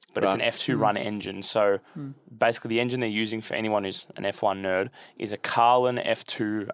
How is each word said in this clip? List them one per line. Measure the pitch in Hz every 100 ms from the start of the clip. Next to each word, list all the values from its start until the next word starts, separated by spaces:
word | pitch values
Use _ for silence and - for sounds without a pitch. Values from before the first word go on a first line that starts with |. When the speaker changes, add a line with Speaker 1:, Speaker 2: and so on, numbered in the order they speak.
| - -
Speaker 1:
but |
it's | 98
an | 117
Speaker 2:
Right. | 117
Speaker 1:
F | -
two | - 120
Speaker 3:
Mm. |
Speaker 1:
run | 107 101
engine. | 107 104 98 98
So | - 110 101 98 - 165
Speaker 3:
Mm. | 139 139 - 110
Speaker 1:
basically | 117 117 117
the | 113
engine | 123 127
they're | 113
using | 107 107 110
for | -
anyone | - 110 104
who's | 95 90 - -
an | 98
F | -
one | 104 98
nerd | 95 92 104 - - -
is | 104
a | 104
Carlin | - - 117 127 127 123
F | - 113 -
two, | - 110 107 101